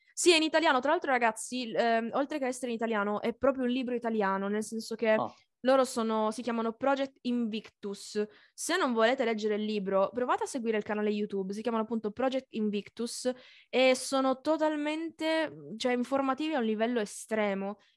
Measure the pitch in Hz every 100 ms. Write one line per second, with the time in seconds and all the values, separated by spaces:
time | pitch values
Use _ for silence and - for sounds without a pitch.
0 | _ - 339 330 320 320 320 262 269 339
1 | 330 254 233 220 - 254 233 175 233 226
2 | 226 214 277 302 262 262 247 226 226 220
3 | 202 208 233 226 262 269 247 247 247 240
4 | 233 220 196 196 202 208 214 226 226 226
5 | 226 220 113 - _ _ 240 269 254 -
6 | 226 220 214 214 240 233 226 226 269 269
7 | 269 - 247 240 233 214 - _ 202 202
8 | - 214 208 - _ - - 349 302 226
9 | 226 269 226 226 214 208 214 208 190 190
10 | 196 240 247 370 - 277 226 214 208 214
11 | 214 208 208 196 190 202 226 233 220 226
12 | 214 202 262 262 262 220 214 202 - -
13 | 233 - 254 247 - - _ 240 262 254
14 | - 269 269 262 302 311 311 302 294 311
15 | 330 - 320 320 311 147 143 220 254 247
16 | 240 269 269 262 311 302 226 214 226 247
17 | 202 - - 220 208 196 196 208 _